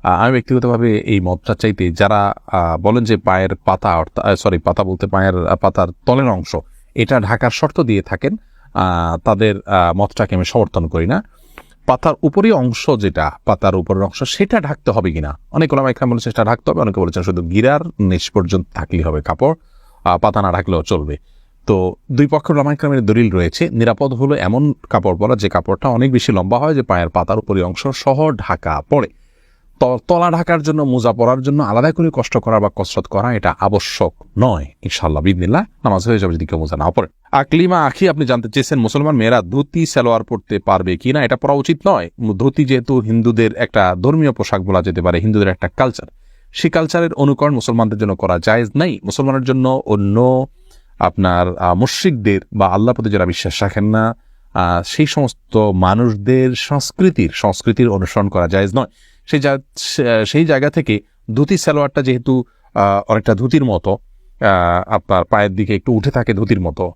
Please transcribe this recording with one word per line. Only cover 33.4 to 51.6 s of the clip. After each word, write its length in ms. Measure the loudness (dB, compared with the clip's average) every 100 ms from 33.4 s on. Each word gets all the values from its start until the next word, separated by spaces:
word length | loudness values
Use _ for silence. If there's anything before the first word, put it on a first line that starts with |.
| -2 0
আবশ্যক 540 | 0 0 -2 -2 -2 _ -10 0
নয় 240 | 0 0
ইনশাআল্লাহ 600 | -6 _ -8 -4 -2 0
বিইذنিল্লাহ। 420 | 0 0 0 0 -2 _
নামাজ 240 | -2 0 0
হয়ে 100 | 0
যাবে 160 | 0
যদি 120 | -2 -4
কেউ 120 | -4
মোজা 180 | -4 -2
না 140 | -2
পড়ে। 180 | -2 -4 _ _
আকলিমা 540 | -2 0 0 2 2 -2
আখি, 220 | 0 0
আপনি 180 | 0 0
জানতে 220 | -2 -2
চেয়েছেন, 300 | -4 0 0
মুসলমান 380 | 0 0 0 2
মেয়েরা 260 | 2 2
ধুতি 440 | 0 -4 -2 -2 0
সালোয়ার 380 | 0 2 0
পড়তে 340 | -2 -8 _ -4
পারবে 380 | 0 0 0 -2
কি 160 | -2
না? 120 | 0
এটা 120 | 0 0
পরা 160 | 0
উচিত 280 | 0 0 0 2
নয়। 240 | 0 -2 -6 -4 0
ধুতি 260 | 0 0
যেহেতু 360 | 0 0 0 -2
হিন্দুদের 500 | 0 0 2 2 0
একটা 420 | 0 -2 2 2 2
ধর্মীয় 320 | 0 2 0
পোশাক 300 | 0 -4 -2
বলা 200 | 0 0
যেতে 200 | 0 0
পারে, 160 | 0 0
হিন্দুদের 300 | 2 2 2
একটা 200 | 0 -6
কালচার, 380 | 0 -2 -2 -16 _ -20 -20 -16
সেই 180 | -2 0
কালচারের 420 | 0 0 0 -2
অনুকরণ 420 | 2 2 2 0
মুসলমানদের 440 | 0 0 0 0 0
জন্য 180 | -2 -2
করা 220 | -2 0
জায়েজ 320 | 2 0 0
নাই। 240 | 0 -2 -2
মুসলমানের 380 | -6 -2 0 0
জন্য 400 | 0 2 2 0 0
অন্য 600 | 0 2 2 2 2 -2 _ _ -20 _ -4
আপনার, 600 | -2 0 0 2 0
আহ, 160 | 0